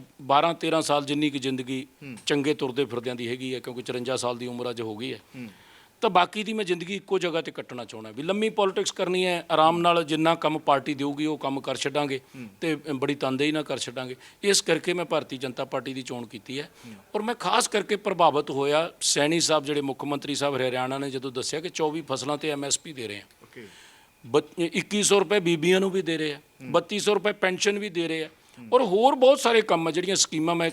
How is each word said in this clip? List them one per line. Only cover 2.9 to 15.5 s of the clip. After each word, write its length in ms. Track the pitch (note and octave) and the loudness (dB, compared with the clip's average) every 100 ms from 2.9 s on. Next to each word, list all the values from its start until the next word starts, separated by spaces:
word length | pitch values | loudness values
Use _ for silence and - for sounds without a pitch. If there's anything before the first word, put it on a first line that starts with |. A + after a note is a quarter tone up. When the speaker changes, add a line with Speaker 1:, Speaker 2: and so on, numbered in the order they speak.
| A#2+ A#2+ A#2+ | -2 -6 -6
Speaker 1:
ਦੀ 120 | A#2 | -6
ਹੈਗੀ 280 | B2+ C3 B2+ | -6 -6 -6
ਹੈ, 40 | |
ਕਿਉਂਕਿ 220 | B2 A#2+ | -8 -10
ਚੁਰੰਜਾ 340 | A#2+ B2 B2 B2+ | -6 -6 -2 -2
ਸਾਲ 220 | B2 A#2+ | -2 -4
ਦੀ 100 | B2 | -6
ਉਮਰ 220 | A#2+ B2 | -6 -6
ਅੱਜ 120 | A#2 | -6
ਹੋ 140 | A2+ G#2+ | -8 -8
ਗਈ 180 | C3 | -10
ਹੈ, 60 | A2+ - C3 | -10 -14 -16
Speaker 2:
ਹੂੰ। 120 | A#2 - - - - - | -16 -18 -20 -20 -20 -2
Speaker 1:
ਤਾਂ 80 | A3+ | -2
ਬਾਕੀ 340 | F3 F3 G#3+ | 0 -2 -4
ਦੀ 100 | G#3 | -6
ਮੈਂ 120 | A3 F3+ | -6 -4
ਜ਼ਿੰਦਗੀ 300 | E3+ E3+ G3 | -4 -4 -10
ਇੱਕੋ 240 | - F#3+ | -4 -2
ਜਗ੍ਹਾ 200 | F3 D#3+ | -2 -4
'ਤੇ 120 | D#3+ | -6
ਕੱਟਣਾ 340 | D3+ A#2 B2 A2+ | -12 -14 -14 -14
ਚਾਹੁੰਦਾ 260 | A2+ A2 | -14 -14
ਵੀ 120 | A2 | -8
ਲੰਮੀ 260 | D#3+ G#3 A3 | -2 0 0
ਪੋਲਿਟਿਕਸ 420 | G#3+ G3 G3+ F#3+ | 2 0 0 -4
ਕਰਨੀ 340 | - F3+ F#3 F#3 | -2 -2 0 0
ਹੈ, 200 | F3 - | 0 0
ਆਰਾਮ 260 | D#3 D#3+ E3+ | 4 6 6
ਨਾਲ 260 | F3 E3+ | 4 4
ਜਿੰਨਾ 320 | D3+ D#3 D#3+ E3 | 2 2 4 4
ਕੰਮ 240 | D3+ D#3 | 0 0
ਪਾਰਟੀ 340 | D#3 C#3 C3 | 2 2 2
ਦੇਊਗੀ 320 | C#3 C#3+ C#3 D3+ | -4 -4 -2 -4
ਉਹ 120 | D3 | -4
ਕੰਮ 240 | C#3 C3+ | -4 -4
ਕਰ 140 | C#3 C3 | -4 -4
ਛੱਡਾਂਗੇ 440 | C#3+ D3 C#3+ C3 - C3+ | -2 -2 -2 -4 -10 -18
Speaker 2:
ਹੂੰ। 100 | A2+ F#2+ | -16 -6
Speaker 1:
ਤੇ 140 | E3 D3 | -4 -4
ਬੜੀ 400 | D#3 C3+ C#3 C#3+ | -4 -2 -2 0
ਤਨਦੇਹੀ 360 | C3+ C3 D3+ | -2 0 0
ਨਾਲ 120 | D3+ | 0
ਕਰ 140 | D3 C3 | -4 -6
ਛੱਡਾਂਗੇ। 380 | - B2 B2+ B2+ - - | -6 -8 -10 -12 -18 -4
ਇਸ 180 | G3+ F#3+ | 2 2
ਕਰਕੇ 320 | - E3 F3+ | 4 2 2
ਮੈਂ 120 | F3 E3+ | -2 0
ਭਾਰਤੀ 320 | D#3 - C3 | -2 -2 -8
ਜਨਤਾ 280 | C3 | -8